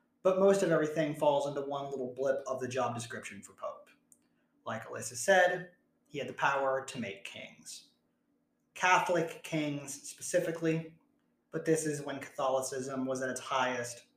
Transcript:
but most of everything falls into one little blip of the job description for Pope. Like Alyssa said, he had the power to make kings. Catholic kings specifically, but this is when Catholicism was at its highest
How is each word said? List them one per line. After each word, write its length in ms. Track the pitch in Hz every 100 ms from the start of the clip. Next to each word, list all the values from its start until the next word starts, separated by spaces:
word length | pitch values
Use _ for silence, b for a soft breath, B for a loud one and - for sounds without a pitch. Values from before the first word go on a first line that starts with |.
| b _
but 180 | 185 185
most 240 | 196 196
of 80 | 180
everything 440 | 160 151 160 151 147
falls 320 | 151 139 139
into 120 | 139
one 320 | 139 139 139
little 220 | 135 123 123
blip 260 | 135 - -
of 140 | 127
the 60 | 123
job 260 | 127 120 117
description 460 | - 113 - 101
for 100 | - -
Pope. 280 | 123 - - _ _ - _ _ _ _ -
Like 220 | 113 -
Alyssa 300 | - - 123
said, 500 | - 190 180 180 170 _ _ _ _
he 100 | 143
had 120 | 123
the 40 |
power 520 | - 147 139 135 135 131
to 140 | 127
make 240 | 101 95 -
kings. 640 | - - - - - - _ _ _ _ _ _ _ _
Catholic 720 | - 185 180 175 175 160 -
kings 560 | - 156 147 143 135 -
specifically, 920 | - - - 175 170 160 165 160 - - _ _ _ _ _
but 140 | 160 156
this 200 | 156 156
is 160 | 147
when 180 | 143 135
Catholicism 840 | 131 - 131 135 131 135 127 135 131
was 160 | 131
at 80 | 127
its 120 | 123
highest 600 | - 135 127 123 117 - -